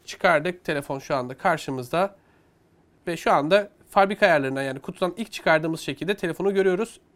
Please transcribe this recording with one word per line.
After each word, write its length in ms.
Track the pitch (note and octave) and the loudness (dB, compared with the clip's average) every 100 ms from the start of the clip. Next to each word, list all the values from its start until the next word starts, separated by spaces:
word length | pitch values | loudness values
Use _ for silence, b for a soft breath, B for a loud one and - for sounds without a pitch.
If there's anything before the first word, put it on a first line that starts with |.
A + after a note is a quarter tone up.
| - | -16
çıkardık. 600 | - F#3+ D#3 E3+ F3+ - | 0 2 4 2 -4 -4
Telefon 340 | D3+ - C3+ | -4 -4 -8
şu 180 | - C#3+ | -4 -4
anda 200 | B2 C3 | -4 -2
karşımızda. 760 | F#3+ D#3 - C3 B2 E3 G3 - b b b b _ _ _ _ - | 0 0 -2 -8 -4 -2 -2 -6 b b b b _ _ _ _ -10
Ve 100 | E3+ | -4
şu 160 | A#3+ | 0
anda 360 | F3 D3 G3 G3+ _ _ | 0 4 2 2 _ _
fabrika 360 | G3+ G3 G3+ G3+ | 2 2 4 4
ayarlarına 360 | D#3 C3+ C3+ | 4 2 -2
yani 160 | C3+ C3+ | -4 -6
kutudan 360 | - - F3+ - | -10 -4 -4 -4
ilk 160 | A3+ | -10
çıkardığımız 480 | - F3+ D#3+ D#3+ D#3+ | -4 2 2 2 -6
şekilde 360 | - C#3 D#3+ G#3 | -8 -6 -4 -4
telefonu 380 | F3 D#3 F#3+ G3 | -4 -2 0 2
görüyoruz. 460 | F#3+ F3+ A3+ - _ | 2 0 -2 -8 _